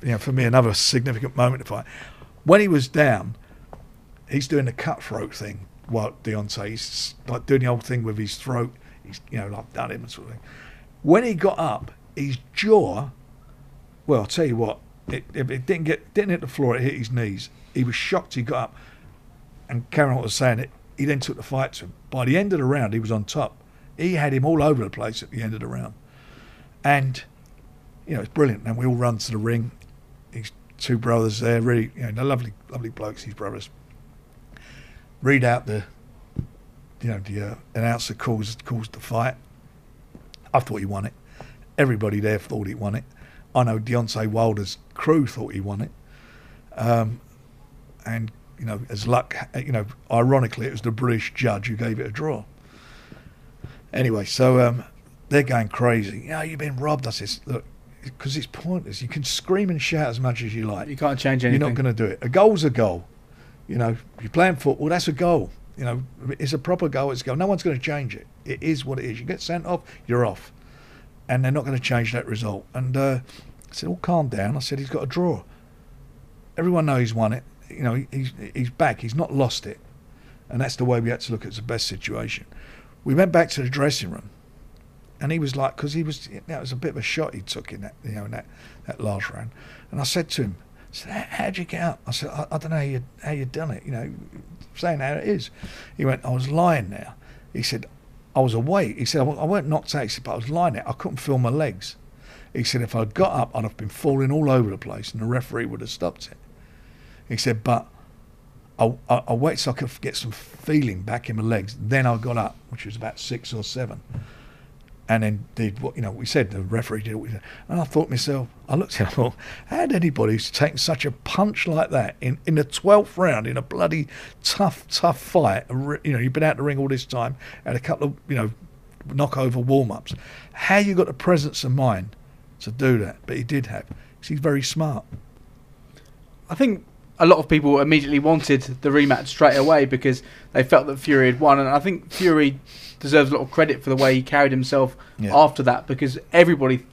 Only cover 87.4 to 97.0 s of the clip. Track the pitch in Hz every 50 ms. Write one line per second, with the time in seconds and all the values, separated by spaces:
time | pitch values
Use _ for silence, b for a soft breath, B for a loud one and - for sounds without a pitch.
87.4 | 95 - - - - - - 101 101 - - - - - 107 107 101 107 113 113
88.4 | - b b b b b b b - - - - - 107 101 98 - - - -
89.4 | 113 113 b b b b b b b - - - 135 - - 180 160 - - -
90.4 | 123 98 90 - - - - - - - - - - 185 196 214 - - - -
91.4 | - 196 190 185 175 - - 165 170 165 - - - - 120 - 143 143 - 147
92.4 | 151 - 156 151 156 160 165 156 143 139 135 123 127 - - - - 151 151 143
93.4 | 131 127 - 151 160 151 110 - - 147 135 113 - 64 62 - - - - -
94.4 | - - - - - - - - 180 175 160 139 135 135 147 - - 208 208 156
95.4 | 120 - B B B B B B B B B - 143 135 131 - - 127 127 127
96.4 | 131 135 147 160 175 180 165 135 101 95 101 101